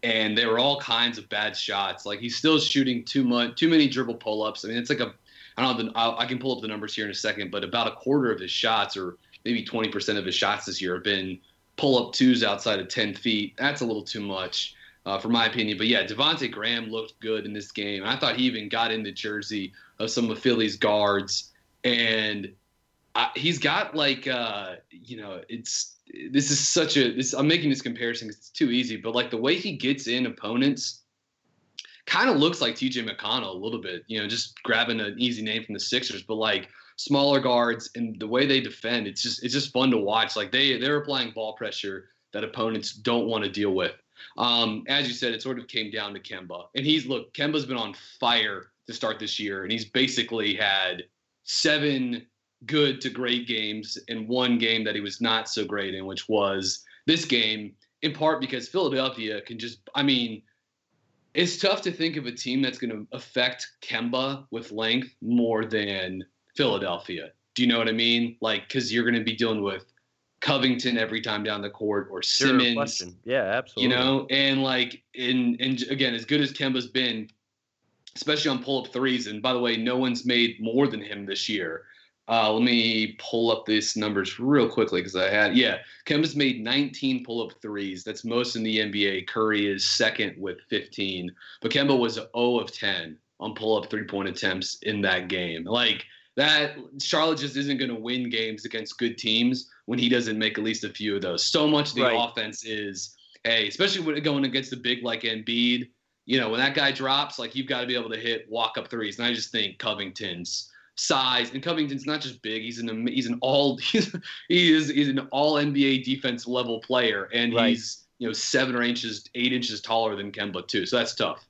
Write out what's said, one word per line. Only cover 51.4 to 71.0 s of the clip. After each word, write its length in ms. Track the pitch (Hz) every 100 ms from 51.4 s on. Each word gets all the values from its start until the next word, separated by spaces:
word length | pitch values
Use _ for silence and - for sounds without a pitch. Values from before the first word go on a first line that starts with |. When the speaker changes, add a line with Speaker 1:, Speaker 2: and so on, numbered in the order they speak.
Speaker 1:
seven 840 | - - 160 151 147 135 127 120 - _ _ _ 113
good 340 | 151 143 131
to 80 | 131
great 380 | 117 123 120 120
games 500 | 113 107 107 110 - -
and 180 | 113 110
one 300 | 127 123 120
game 260 | 113 113
that 100 | 107
he 60 | 107
was 180 | 101 95
not 260 | 117 110 107
so 160 | -
great 300 | 101 101 98
in, 100 | 92
which 240 | 95 95 -
was 560 | 107 101 95 92 - - - -
this 180 | 165
game, 500 | 160 123 110 107 104 - _ _
in 100 | 160
part 260 | 143 156 156
because 300 | 135 127 120
Philadelphia 720 | 185 165 135 131 117 110 104
can 180 | - 113
just, 200 | 117 117 -
I 80 | 135
mean, 400 | 143 131 117 110 _ _ _ _ _ _ _ _ _
it's 240 | - 175 -
tough 240 | 196 196
to 100 | 185
think 280 | - 165 151
of 80 | 123
a 60 |
team 280 | 120 - 131
that's 160 | 135 127
gonna 300 | 120 107 104
affect 540 | 120 - - 123 127 - _
Kemba 640 | - 113 120 127 135 139 135
with 220 | 113 113
length 420 | 107 110 120 123 _
more 420 | 107 120 117 110
than 580 | 110 110 101 98 92 92 87 _ _
Philadelphia. 760 | - 139 101 95 87 - 87 76 _ _
Do 80 | -
you 60 | 123
know 100 | 117
what 100 | 113
I 40 |
mean? 440 | 113 117 117 117 117
Like, 260 | 113 104 -
'cause 240 | 135 117
you're 120 | 117
gonna 200 | 117 117
be 120 | 110 107
dealing 260 | 117 107
with 240 | 101 95 - _ _ _ _ _
Covington 580 | - 139 127 120 127
every 240 | 120